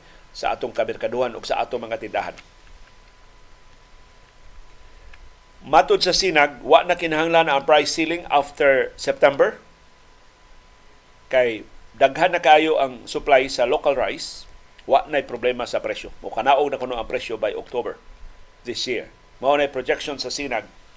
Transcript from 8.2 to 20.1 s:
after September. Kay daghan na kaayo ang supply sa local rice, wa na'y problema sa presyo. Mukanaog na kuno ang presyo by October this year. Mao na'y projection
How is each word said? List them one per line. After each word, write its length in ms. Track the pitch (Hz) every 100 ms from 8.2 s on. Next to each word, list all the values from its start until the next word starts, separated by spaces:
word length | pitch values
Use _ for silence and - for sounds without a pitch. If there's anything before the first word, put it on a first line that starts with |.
| 175
after 640 | 143 135 - 143 131 117 -
September. 640 | - 135 147 139 190 214 - _ _ _ _ - - _ - - - - - - _ _ -
Kay 320 | 131 123 107 - - -
daghan 400 | - 135 139 180
na 80 | 170
kaayo 400 | 165 156 160 156
ang 240 | 135 120 -
supply 400 | 151 147 131 135
sa 160 | -
local 320 | 123 151 151
rice, 480 | 127 104 147 - - - - - - -
wa 160 | 131 147
na'y 160 | 147
problema 400 | 131 120 123 123
sa 160 | 117 110
presyo. 320 | 110 104 - -
Mukanaog 480 | 98 - 123 135 139
na 140 | 131
kuno 160 | 127 120
ang 80 | 113
presyo 320 | 123 - 110
by 160 | 107
October 400 | - - 123 104 - - - - - - _ 120
this 160 | 113 127
year. 160 | 110 - - _ -
Mao 160 | 127
na'y 160 | 147 139
projection 480 | 131 127 170 -